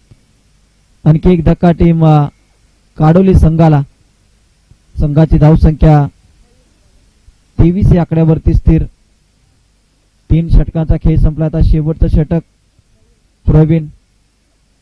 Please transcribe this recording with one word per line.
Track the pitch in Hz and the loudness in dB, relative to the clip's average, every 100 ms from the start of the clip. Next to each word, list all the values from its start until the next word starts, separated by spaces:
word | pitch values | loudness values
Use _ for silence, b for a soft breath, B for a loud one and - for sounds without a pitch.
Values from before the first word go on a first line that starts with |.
| _ _ _ _ _ _ _ _ _ _ 156 | _ _ _ _ _ _ _ _ _ _ 0
आणखी | 156 180 | 0 0
एक | 175 | 0
धक्का | 156 165 175 | 0 0 0
टीम, | 165 170 165 160 | 0 0 2 2
अ, | 151 147 - _ _ _ _ _ - | 2 0 -8 _ _ _ _ _ -2
काडोली | 156 175 190 | 0 2 2
संघाला. | 170 160 160 165 147 139 _ _ _ _ _ _ _ _ _ _ - | 2 2 2 2 0 -4 _ _ _ _ _ _ _ _ _ _ -6
संघाची | 151 143 160 160 | -4 0 0 2
धावसंख्या | 151 165 156 151 156 147 139 - _ _ _ _ _ _ _ _ _ _ _ _ _ - | 2 2 0 2 2 2 -2 -8 _ _ _ _ _ _ _ _ _ _ _ _ _ -2
तेवीस | 165 180 - | 0 0 0
या | 175 | 0
आकड्यावरती | 160 165 160 160 - | -2 -2 0 -2 -2
स्थिर. | 165 - 160 156 _ _ _ _ _ _ _ _ _ _ _ _ _ - | -2 0 0 -2 _ _ _ _ _ _ _ _ _ _ _ _ _ -4
तीन | 160 165 | -4 0
षटकांचा | 160 151 165 160 160 | 0 0 -4 -4 -2
खेळ | 160 160 | -2 0
संपला. | 156 151 156 | -2 -2 -4
आता | 165 | -2
शेवटचं | 147 156 151 156 170 | 0 0 -2 -4 -2
षटक | - 151 165 - _ _ _ _ _ _ _ _ _ - | -2 -2 -6 -8 _ _ _ _ _ _ _ _ _ 0
प्रवीण. | 151 156 165 151 - _ _ _ _ _ _ _ _ | 2 2 -2 -6 -16 _ _ _ _ _ _ _ _